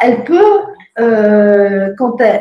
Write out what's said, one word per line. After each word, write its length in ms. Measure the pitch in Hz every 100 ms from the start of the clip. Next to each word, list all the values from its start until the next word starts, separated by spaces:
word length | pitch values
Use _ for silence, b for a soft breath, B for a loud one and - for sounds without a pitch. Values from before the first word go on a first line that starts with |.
elle 240 | 240 233
peut, 360 | - 349 415 415 - B B -
euh, 960 | 233 220 208 208 208 202 202 196 196 202
quand 200 | 240 233
elle, 200 | 220 -